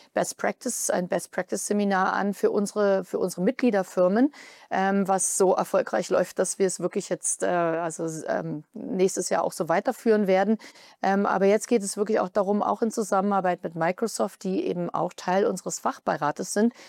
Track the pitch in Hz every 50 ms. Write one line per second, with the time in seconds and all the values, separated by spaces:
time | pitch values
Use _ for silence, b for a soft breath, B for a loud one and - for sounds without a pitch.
0 | B B B 202 185 - - - - 208 202 - - 247 - - - - - 196
1 | 180 180 190 175 - - - - 180 - - 196 - - 208 208 208 196 196 185
2 | 190 185 190 196 196 202 196 - - 202 - 180 202 196 - 214 208 202 196 190
3 | 180 - - - 185 180 - 180 180 220 262 - 262 247 202 196 185 - - 185
4 | 180 180 196 226 262 302 B B B B B B B B - 190 190 196 196 196
5 | 196 185 190 190 - - - - 196 180 185 - 185 - - 190 - - - 185
6 | 180 - 185 - 180 - - - 190 - - - 196 185 - - 170 180 - 202
7 | - - 180 165 - - - - 185 190 180 175 170 165 160 165 170 160 160 -
8 | 165 165 160 156 - - - 185 165 165 156 151 156 _ - 214 - - 185 190
9 | 185 185 - 196 185 - 196 185 - 175 - - 175 151 165 190 - 269 240 -
10 | - 233 214 214 208 185 185 185 196 202 220 - B B B B B B B B
11 | - 190 196 196 202 - - 185 196 196 202 220 - - 240 226 202 196 - 202
12 | 208 202 214 208 - 180 - 214 190 190 208 208 - - 202 - 233 220 - 240
13 | 214 - 202 190 190 202 202 196 185 180 180 175 - 165 165 165 160 175 185 -
14 | 233 208 - - 220 202 - - - 190 185 202 - 190 180 175 175 - - -
15 | 160 180 - - - 185 180 196 208 208 190 180 - 185 - - - 233 262 -
16 | - 190 170 151 156 147 151 - 190 - - 208 220 233 - B B